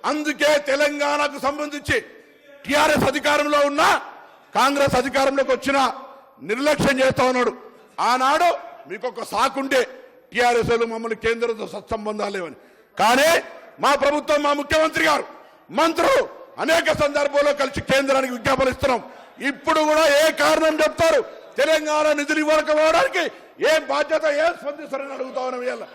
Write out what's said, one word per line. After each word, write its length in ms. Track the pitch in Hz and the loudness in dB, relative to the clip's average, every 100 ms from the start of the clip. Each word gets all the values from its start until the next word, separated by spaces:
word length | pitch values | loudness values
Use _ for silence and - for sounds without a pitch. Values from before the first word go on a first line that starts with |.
అందుకే 540 | 220 302 302 262 285 294 | -4 -4 -4 0 2 2
తెలంగాణకు 800 | 294 269 294 294 285 294 294 277 | 0 0 0 0 -2 0 -2 -4
సంబంధించి 640 | 262 294 294 294 - 262 - - - _ - - - | -6 -4 -8 -8 -4 -4 -4 -20 -20 _ -20 -18 -2
టీఆర్ఎస్ 380 | 285 311 294 | 0 2 2
అధికారంలో 540 | 277 285 294 294 294 294 | 0 0 0 0 2 2
ఉన్నా, 420 | 285 285 359 330 - - - - _ | 2 2 2 2 -2 -20 -20 -20 _
కాంగ్రెస్ 400 | 202 254 285 277 | 0 2 2 2
అధికారంలోకి 560 | 254 262 262 269 277 262 | 2 0 0 0 0 0
వచ్చినా 420 | 254 269 277 254 - - - - _ | 0 0 0 0 -2 -14 -20 -20 _
నిర్లక్ష్యం 580 | 160 233 285 294 - 262 | -8 -2 0 2 0 2
చేస్తా 240 | 262 - | 0 2
ఉన్నాడు. 320 | 254 254 233 - - - - - | 0 2 0 -4 -18 -20 -20 -4
ఆనాడు 560 | 196 254 262 311 349 - - - - | 0 2 2 4 2 0 -8 -20 -16
మీకు 200 | 202 247 | -10 -10
ఒక 160 | 233 | -10
సాకుండే 640 | 202 196 262 269 269 269 226 - - - _ | -8 -2 -2 -2 0 0 0 -8 -20 -20 _
టీఆర్ఎస్ 380 | 226 240 233 220 | 0 2 2 2
వాళ్ళు 160 | 233 233 | 0 0
మమ్మల్ని 300 | 226 226 220 | -4 -6 -4
కేంద్రంతో 500 | 226 233 233 214 190 | -4 -2 -4 -4 -8
సత్సంబంధాలు 680 | 196 - 220 214 214 202 | -12 -8 -8 -6 -6 -6
లేవని. 220 | 202 170 123 - _ _ - | -6 -10 -14 -20 _ _ 0
కానీ 440 | 208 262 311 339 - - - - | 2 4 4 2 -2 -18 -20 -2
మా 140 | 233 | 0
ప్రభుత్వం, 480 | 285 277 294 294 294 | 2 2 0 0 0
మా 100 | 294 | 2
ముఖ్యమంత్రి 520 | 285 285 320 320 320 | -2 0 0 0 0
గారు, 200 | 320 285 - - - - _ | 0 0 -4 -16 -20 -20 _
మంత్రులు 580 | 202 330 339 311 269 - - - - | 0 0 2 2 2 0 -8 -20 -8
అనేక 340 | 233 330 320 | 0 2 2
సందర్భాల్లో 600 | 302 294 285 285 277 285 | 0 0 0 0 2 2
కలిసి 280 | 285 262 269 | 0 -2 -4
కేంద్రానికి 520 | - 269 269 269 262 | 0 0 2 0 0
విజ్ఞాపన 360 | 247 226 269 262 | -4 -2 0 0
ఇస్తున్నాం. 340 | 254 277 233 - - - - | 0 -2 -2 -6 -20 -20 -6
ఇప్పుడు 400 | 262 269 - 311 | -6 -4 0 2
కూడా 260 | 302 302 320 | 2 4 4
ఏ 260 | 285 311 | 4 2
కారణం 480 | 311 294 311 320 311 | 2 2 4 2 2
చెప్తారు? 420 | 311 311 330 302 - - - - | -2 2 2 2 0 -12 -12 -2
తెలంగాణ 540 | 294 320 302 302 302 | 2 2 0 0 0
నిధులు 260 | 294 285 311 | 0 -2 -2
ఇవ్వకపోవడానికి 960 | 302 311 302 302 311 339 539 370 311 - - - 233 | 2 0 2 2 4 2 0 -2 -4 -8 -20 -4 0
ఏ 120 | 320 | 0
బాధ్యత, 460 | 285 285 302 311 | 0 -4 -2 0
ఏ 220 | 311 285 330 | 0 0 0
స్పందిస్తారని 680 | 349 285 294 294 269 277 | -2 -10 -12 -10 -10 -10
అడుగుతా 280 | 269 262 254 | -10 -8 -6
ఉన్నాం 220 | 254 254 | -6 -6
ఇవాళ. 220 | 247 233 196 | -6 -8 -12